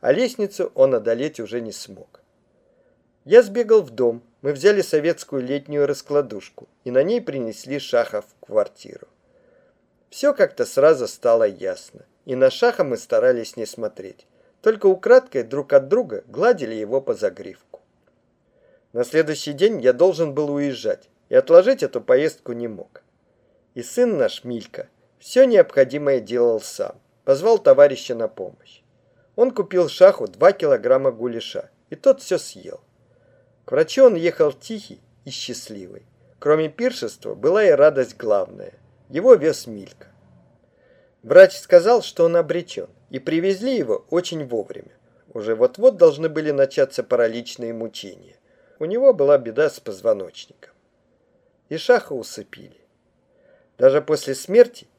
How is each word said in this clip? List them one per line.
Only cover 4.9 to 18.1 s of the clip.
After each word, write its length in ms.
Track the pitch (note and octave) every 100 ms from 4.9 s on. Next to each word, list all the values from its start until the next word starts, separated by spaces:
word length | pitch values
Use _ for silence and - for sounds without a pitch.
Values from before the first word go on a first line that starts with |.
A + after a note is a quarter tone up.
| D3+ D#3 D#3+ - C#3
летнюю 440 | B2 C#3 C#3+ D3 C#3+
раскладушку 840 | C3 - C#3+ B2+ G#2 - - - _
и 60 | B2
на 120 | B2+
ней 180 | E3 A#3
принесли 580 | E3+ C#3 A2+ - C3 C#3+
Шаха 440 | - A#2+ A2 G#2
в 120 | - _
квартиру. 680 | - G#2+ G2+ - - - - _ _ _ _ _ _ _ _ _ _
Всё 240 | - C#4+
как-то 300 | C#4 B2+ -
сразу 420 | A#2 - D3+ C#3+ A2+
стало 380 | - A#2+ A2+
ясно, 600 | G#2+ F2 F#2 F2+ - - _ _
и 100 | -
на 160 | B2+ C3
Шаха 340 | - A#3+ A#3
мы 120 | D3+ A#2
старались 600 | - A2+ B2+ B2 A2 -
не 100 | G#2+
смотреть, 600 | - G#2+ - F#2+ - _ _ _ _
только 240 | A3 G#3+ G3
украдкой 560 | F#3 A3 B3+ B3+ C3
друг 300 | A2 C#3 C#3
от 160 | C#3 C3+
друга 360 | A3 F3+ G#2 -
гладили 480 | A2 A3+ F#3+ A#2+
его 260 | A2 G#2 C3+
по 140 | C3+
загривку. 680 | G2 G2+ E2+ F#2 - _ - _ _ _